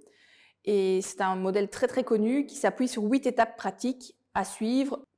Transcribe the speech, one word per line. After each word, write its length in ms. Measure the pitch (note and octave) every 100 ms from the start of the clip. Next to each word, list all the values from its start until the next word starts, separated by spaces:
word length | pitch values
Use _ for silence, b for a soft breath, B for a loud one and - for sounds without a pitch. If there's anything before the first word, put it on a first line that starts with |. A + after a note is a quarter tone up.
| b b b b b b G3
et 360 | G3+ F#3+ F#3
c'est 200 | F#3+ -
un 140 | F#3+ F#3
modèle 340 | F#3+ G3+ G3+
très, 180 | - B3
très 160 | C4
connu 420 | B3+ A3 A3 C#4 C#4+
qui 100 | -
s'appuie 340 | G3+ G3+ B3+
sur 140 | A#3
huit 220 | G#3 C4+ B3+
étapes 320 | A#3+ A3+ -
pratiques 580 | G3+ F#3+ B3 B3+ - _ _ G3
à 80 |
suivre 640 | F#3+ - A3 C4 C#4 - -